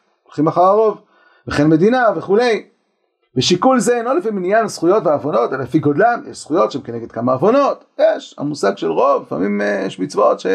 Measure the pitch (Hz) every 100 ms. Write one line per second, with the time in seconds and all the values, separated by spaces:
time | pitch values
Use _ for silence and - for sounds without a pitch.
0 | _ _ _ - 156 170 185 214 220 202
1 | _ _ _ _ - 143 151 156 208 254
2 | 226 165 156 208 247 208 - _ _ _
3 | _ _ _ 127 - 175 262 254 196 240
4 | 233 330 226 202 180 220 208 - 165 214
5 | 160 143 143 208 233 135 127 160 147 147
6 | 233 233 - 110 - 170 214 135 - 117
7 | 117 113 123 131 190 277 262 - _ -
8 | 640 269 - - 147 147 196 202 165 165
9 | 269 - 151 143 202 202 202 202 190 -
10 | 185 185 - 202 190